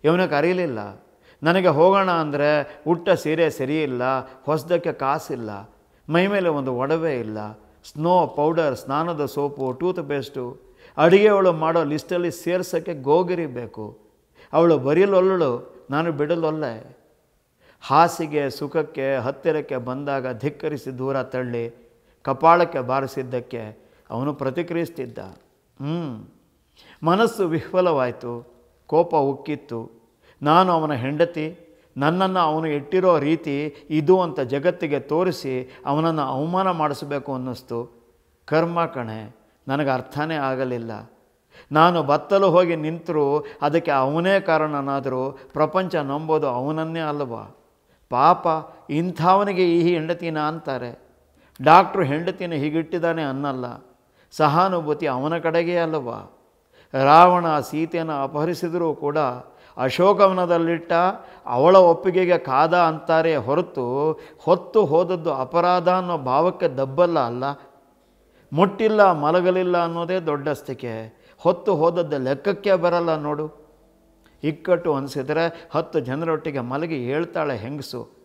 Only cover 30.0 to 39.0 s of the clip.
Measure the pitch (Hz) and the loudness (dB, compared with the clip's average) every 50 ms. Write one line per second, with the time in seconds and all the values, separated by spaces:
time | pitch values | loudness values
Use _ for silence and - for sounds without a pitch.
30 | _ _ _ _ _ _ _ _ 143 147 160 175 190 185 175 160 160 151 147 117 | _ _ _ _ _ _ _ _ 2 4 6 6 6 4 2 0 0 0 -2 -2
31 | 120 135 147 151 170 170 170 160 151 160 180 - - _ _ _ _ _ _ 127 | -2 -4 2 0 0 0 0 -6 -8 -8 -8 -14 -20 _ _ _ _ _ _ 0
32 | 143 156 170 185 190 185 190 185 170 156 156 160 160 160 147 143 127 - - 185 | 0 0 2 2 0 0 2 2 2 2 0 -2 -2 -2 -4 -4 -4 -2 0 2
33 | 185 185 170 151 139 151 165 160 165 156 139 139 151 151 143 - - - 151 156 | 4 4 4 4 2 0 -2 -2 -2 -6 -6 -4 -6 -8 -10 -14 -10 -2 -2 0
34 | 147 165 185 190 180 170 139 147 135 117 131 143 143 180 175 180 175 151 143 135 | 4 4 4 4 4 -2 -2 -4 -4 -2 -4 0 0 0 -2 -2 -4 -4 -4 -4
35 | 131 - 147 165 185 185 156 - - 135 131 127 127 - - - - 139 139 151 | -4 -2 -2 0 0 -2 -4 -4 -6 -6 -6 -6 -8 -10 -18 -12 -4 -2 -2 0
36 | 160 165 160 156 139 131 135 131 147 165 180 185 190 190 175 165 151 151 143 - | 0 0 -2 -2 -4 -4 -4 -4 -4 -2 -2 0 0 0 0 0 -2 -4 -4 -6
37 | 151 143 147 143 - - 135 127 127 131 123 - - - 123 117 123 - _ _ | -8 -6 -6 -6 -6 -6 -8 -8 -6 -8 -10 -12 -10 -8 -8 -8 -8 -10 _ _
38 | _ _ _ _ _ _ _ _ _ - 151 160 170 170 170 170 170 - - 135 | _ _ _ _ _ _ _ _ _ 0 0 0 0 0 -2 -2 -4 -4 -4 -10